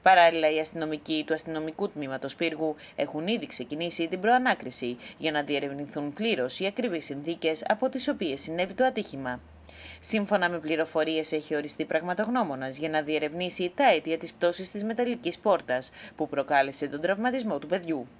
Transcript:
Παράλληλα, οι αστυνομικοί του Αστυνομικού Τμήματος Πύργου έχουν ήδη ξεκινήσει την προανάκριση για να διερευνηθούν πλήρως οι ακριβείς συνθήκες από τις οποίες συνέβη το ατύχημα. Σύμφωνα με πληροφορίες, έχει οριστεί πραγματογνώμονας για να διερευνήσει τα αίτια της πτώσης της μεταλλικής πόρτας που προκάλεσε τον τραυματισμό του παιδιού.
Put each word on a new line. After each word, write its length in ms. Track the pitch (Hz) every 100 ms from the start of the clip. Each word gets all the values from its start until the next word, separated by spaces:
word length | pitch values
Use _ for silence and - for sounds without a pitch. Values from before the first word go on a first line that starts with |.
Παράλληλα, 500 | 185 185 170 165 156
οι 80 | 156
αστυνομικοί 640 | 156 165 156 151 - 156 151
του 60 |
Αστυνομικού 560 | 156 - 160 156 156 202
Τμήματος 460 | 151 139 131 139 -
Πύργου 400 | 170 156 160 151 - -
έχουν 320 | 151 151 170
ήδη 200 | 226 147
ξεκινήσει 600 | - 123 147 170 - 165
την 120 | 185
προανάκριση 800 | 208 247 254 190 123 - 123 123 - -
για 140 | 156
να 120 | 151
διερευνηθούν 680 | 147 143 143 139 143 151 147
πλήρως 460 | 143 226 170 127 -
οι 60 | 185
ακριβείς 400 | 202 240 165 -
συνθήκες 580 | 139 147 165 160 156 -
από 220 | 214 262
τις 180 | 262 285
οποίες 340 | - 170 135
συνέβη 320 | - 165 185
το 100 | 190
ατύχημα. 560 | 254 254 - 139 131 123 - - - - - -
Σύμφωνα 500 | - 220 196 202 175
με 100 | 170
πληροφορίες, 720 | 156 156 156 160 156 160 151
έχει 240 | 156 147 151
οριστεί 300 | 147 - 156
πραγματογνώμονας 920 | 160 175 180 214 247 185 131 135 135
για 120 | 160
να 120 | 156
διερευνήσει 680 | 151 156 151 165 180 175 180 -
τα 160 | 269
αίτια 260 | 165 160 165
της 160 | 165
πτώσης 380 | - 175 175 185
της 120 | 208
μεταλλικής 560 | 214 226 247 240 - -
πόρτας 520 | 214 175 - 127 131 - - -
που 120 | 151
προκάλεσε 600 | 139 135 147 135 135 143
τον 140 | 143
τραυματισμό 580 | 170 196 247 254 214 143
του 80 | 147
παιδιού. 400 | 185 170 147 120